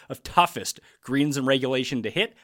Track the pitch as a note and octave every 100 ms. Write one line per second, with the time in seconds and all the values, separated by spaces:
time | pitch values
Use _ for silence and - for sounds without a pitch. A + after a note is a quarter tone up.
0 | - B2 - F3+ F3 A#2 F#2 - - _
1 | - C3+ D3 C#3 C3 C3+ B2+ C3 B2+ B2+
2 | G#2+ E3 A3 -